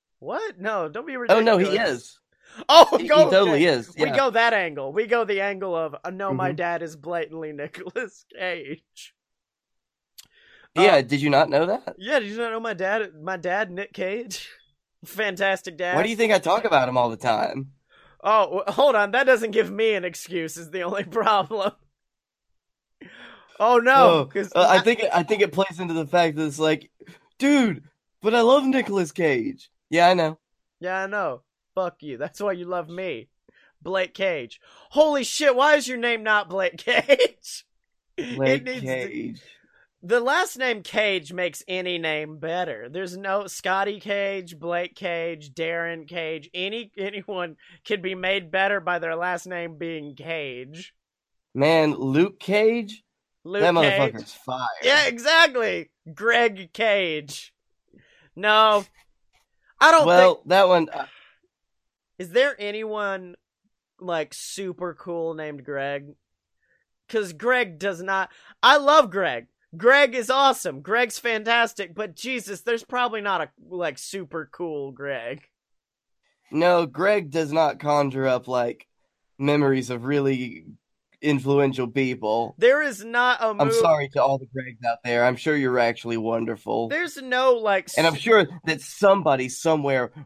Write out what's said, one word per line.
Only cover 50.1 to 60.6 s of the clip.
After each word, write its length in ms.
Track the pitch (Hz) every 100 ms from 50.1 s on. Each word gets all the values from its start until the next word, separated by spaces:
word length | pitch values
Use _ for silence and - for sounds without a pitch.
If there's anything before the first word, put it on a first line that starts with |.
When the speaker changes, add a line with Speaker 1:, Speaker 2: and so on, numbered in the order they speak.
Speaker 1:
Cage. 800 | 135 156 165 135 123 131 160 - _ _ _ _ _ _ 131
Speaker 2:
Man, 360 | 147 165 156
Luke 440 | - 131 139 190 -
Cage? 640 | - 202 220 233 208 220 _ _ _ _
Speaker 1:
Luke 200 | 160 202
Speaker 2:
That 120 | 170
Speaker 1:
Cage. 380 | 170 202 196 131
Speaker 2:
motherfucker's 180 | 110 -
fire. 360 | - - 127 - -
Speaker 1:
Yeah, 220 | 247 302 277
exactly. 840 | 240 254 330 330 254 214 175 160 _ 160
Greg 580 | 143 226 233 233 190 175
Cage. 800 | - 220 202 175 151 143 - - _ _ _ _ _ _ _ _ 165
No. 480 | 208 214 220 208 190 _ _ _ _ _ _ _ _ -
I 100 | 302
don't 160 | 320 175
Speaker 2:
Well, 280 | 175 185 160
Speaker 1:
think 120 | -
Speaker 2:
that 180 | 190